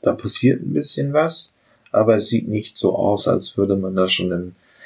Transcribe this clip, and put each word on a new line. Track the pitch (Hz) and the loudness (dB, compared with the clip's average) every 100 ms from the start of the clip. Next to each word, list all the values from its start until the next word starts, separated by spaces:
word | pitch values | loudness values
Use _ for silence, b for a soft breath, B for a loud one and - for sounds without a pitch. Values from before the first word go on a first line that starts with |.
Da | - | -2
passiert | - 104 - 123 - | -2 -4 2 2 2
ein | 143 | 0
bisschen | 147 143 143 143 | -2 -2 -2 0
was, | 147 165 - - b b b _ | 0 0 -2 -8 b b b _
aber | 107 110 107 | 2 4 2
es | - | 2
sieht | 113 - | -2 -2
nicht | 107 - - | -4 -6 -2
so | 98 - | 0 2
aus, | 98 104 - | 0 2 2
als | 95 - - | 0 -2 0
würde | 98 98 | 0 0
man | 95 95 | 0 0
da | 92 | 0
schon | - 90 | 0 0
im | 87 90 B B B | -2 -6 B B B